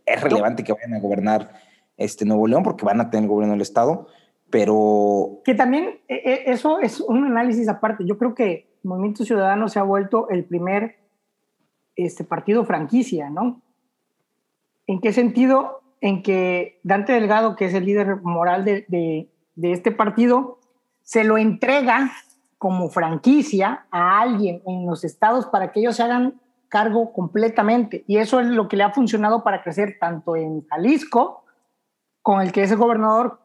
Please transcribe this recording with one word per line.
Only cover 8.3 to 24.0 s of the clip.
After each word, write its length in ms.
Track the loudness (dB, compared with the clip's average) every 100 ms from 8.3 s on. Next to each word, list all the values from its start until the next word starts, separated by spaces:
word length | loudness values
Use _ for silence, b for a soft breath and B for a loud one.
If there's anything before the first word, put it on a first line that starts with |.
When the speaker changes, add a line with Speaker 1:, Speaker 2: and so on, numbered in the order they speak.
Speaker 2:
que 360 | 0 -2 -2 -10 _
Movimiento 440 | -8 -4 -4 -4 -2
Ciudadano 420 | 0 0 0 -2
se 100 | -2
ha 40 |
vuelto 480 | 0 0 0 -2 0
el 140 | -4
primer, 520 | -4 -4 -2 -2 -4 -10 _ _ _ _ _ _ _ _ _ -8
este, 280 | -6 -8
partido 400 | -8 -6 0 0
franquicia, 640 | 0 -2 0 0 0 -4 -6
¿no? 320 | -4 -4 -6 _ _ _ _ _ _ _ _ _ _ _ _ -8
¿En 140 | -2
qué 100 | 0
sentido? 720 | 2 2 2 4 4 0 -8 _ _
En 220 | -2 -2
que 580 | 0 0 0 -2 -4 -8
Dante 300 | -2 0 2
Delgado, 420 | 2 2 2 2 0
que 100 | -2
es 80 |
el 100 | 0
líder 380 | 0 0 0 -4
moral 420 | -4 0 0 0
de, 220 | 0 -2 -2
de, 400 | -4 -2 -4 -8 _ _ -6
de 160 | -4
este 200 | -2 -2
partido, 640 | 0 0 2 2 2 0 -10 _ _ _ _
se 220 | -4 0
lo 120 | 2 4
entrega 760 | 2 0 0 2 2 0 0 -6 -20 _ _ _
como 320 | -4 -2 -2
franquicia 1000 | -2 -2 0 4 4 2 0 0 -2 -6
a 300 | 0